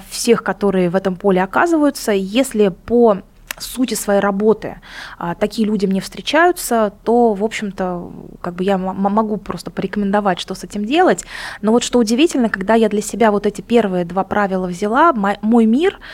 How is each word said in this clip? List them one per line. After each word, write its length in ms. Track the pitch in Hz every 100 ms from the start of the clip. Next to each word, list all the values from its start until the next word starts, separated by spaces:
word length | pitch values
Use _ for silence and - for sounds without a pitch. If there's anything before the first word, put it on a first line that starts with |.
| -
всех, 340 | - 240 226
которые 480 | - 185 202 190 175
в 40 | 185
этом 200 | 190 180
поле 260 | 202 185
оказываются. 720 | 190 - 349 320 285 - -
Если 580 | 196 190 226 262 214 202
по 480 | 185 - 240 233 196 - - - -
сути 340 | - 240 262
своей 280 | 214 - 202
работы, 560 | 202 196 220 208 131 - - - - -
а, 160 | 175 170
такие 320 | 208 220 208
люди 180 | 214 196
мне 160 | 190
встречаются, 920 | - - - 302 359 349 - 233 208 -
то, 300 | - 240 233 196
в 80 |
общем-то, 680 | 220 - 208 190 185 175 - - - -
как 140 | 180 175
бы 80 |
я 120 | 185 190
м-, 140 | 185
м-, 200 | 190 196
могу 280 | 214 214 214
просто 320 | - 175 -
порекомендовать, 720 | - 190 208 202 208 202 170
что 160 | - 190
с 80 |
этим 220 | 180 208 208
делать. 400 | 320 349 185 - - - -
Но 100 | 208
вот 120 | 233
что 160 | - 247
удивительно, 500 | 214 233 339 277 220
когда 240 | 190 190
я 160 | 226 214
для 120 | 208
себя 280 | - 208 226
вот 140 | 202 208
эти 160 | 202
первые 440 | - 233 202 180 170
два 180 | 180
правила 420 | 190 208 202 190 185
взяла, 460 | 175 208 254 339
мо-, 240 | 240 196 202
мой 220 | 214 233 220
мир, 320 | 247 370 - -